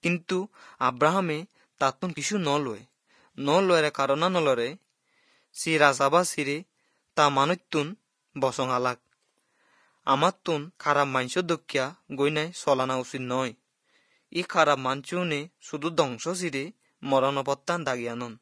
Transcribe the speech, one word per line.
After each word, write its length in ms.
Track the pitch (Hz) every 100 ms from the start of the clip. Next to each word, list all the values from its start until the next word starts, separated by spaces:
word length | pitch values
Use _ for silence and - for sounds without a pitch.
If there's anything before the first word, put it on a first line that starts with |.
কিন্তু 460 | 170 175 - 185 202 _ - -
আব্রাহামে 680 | 127 127 147 185 180 151 180 _ _ _
তাতন 320 | 135 - 185
কিছু 280 | 156 139 208
ন 200 | 160 143
লয়, 260 | 139 104 123 _ _ _ _ -
ন 220 | 139 165
লয়রে 300 | 196 170 151
কারণা 380 | - 135 139 175
নলরে, 480 | 180 151 123 120 165 _ _ _ _ _ _ _
সি 260 | - - 160
রাজা 300 | 147 135 139
বা 160 | 160
সিরে 400 | 180 - 139 147 185 _ _ _ _
তা 140 | - 147
মানতুন 680 | 139 139 180 _ 160 147 208 _ _ _ 143
বসং 320 | 131 123 131
আলাক। 280 | 123 127 123 _ _ _ _ _ _ _ _ _ _
আমার 280 | - 139 165 190
তুন 260 | - 156 151 _
খারাপ 280 | - 143 139
মাংস 320 | 131 127 180
দক্ষিয়া 560 | 175 165 _ 139 131 170 _
গই 180 | 139 143
নাই 220 | 151 160 180
চলানা 320 | - 131 131 131
উচিত 240 | 127 135
নয়। 300 | 127 127 127 110 _ _ _ _ _ _ _
ই 100 | 165
খারাপ 360 | 180 170 151 139
মানচুনে 720 | 131 135 135 180 175 147 156 _
শুধু 300 | - 151 151
ধ্বংস 380 | 165 147 117 160
সিরে 440 | 180 180 135 143 - _ _
মরণপত্তান 840 | 139 135 131 139 135 139 - 175
দাগিয়ানন। 540 | 147 123 117 120 120 113